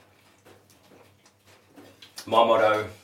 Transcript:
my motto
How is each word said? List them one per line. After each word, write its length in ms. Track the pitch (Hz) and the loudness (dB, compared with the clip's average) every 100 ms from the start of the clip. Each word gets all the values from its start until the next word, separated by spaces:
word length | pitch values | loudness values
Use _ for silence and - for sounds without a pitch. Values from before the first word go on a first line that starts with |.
| _ _ _ _ _ - _ _ _ - _ _ _ _ _ _ _ - - - - - - | _ _ _ _ _ -20 _ _ _ -20 _ _ _ _ _ _ _ -20 -20 -20 -20 -18 -2
my 200 | 113 113 | 0 2
motto 420 | 113 107 107 101 - | 2 2 0 -6 -14